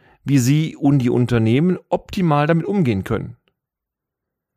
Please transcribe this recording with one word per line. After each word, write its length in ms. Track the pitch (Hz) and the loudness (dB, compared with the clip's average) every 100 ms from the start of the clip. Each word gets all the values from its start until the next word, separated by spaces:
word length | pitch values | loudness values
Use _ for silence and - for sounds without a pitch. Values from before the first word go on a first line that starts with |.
| _ _ | _ _
wie 140 | - 139 | 0 2
Sie 400 | 120 151 160 - | 2 0 -2 -2
und 220 | 147 143 | 0 2
die 100 | 123 | 2
Unternehmen 680 | 120 123 120 110 120 175 180 - | 0 0 0 2 2 0 -2 -4
optimal 580 | - - - 175 147 151 | -6 -6 -4 0 0 0
damit 180 | 165 285 | 0 -2
umgehen 380 | 202 139 101 | -2 0 -2
können. 320 | 92 104 90 - _ _ _ _ _ _ _ _ _ _ _ | -4 -6 -8 -16 _ _ _ _ _ _ _ _ _ _ _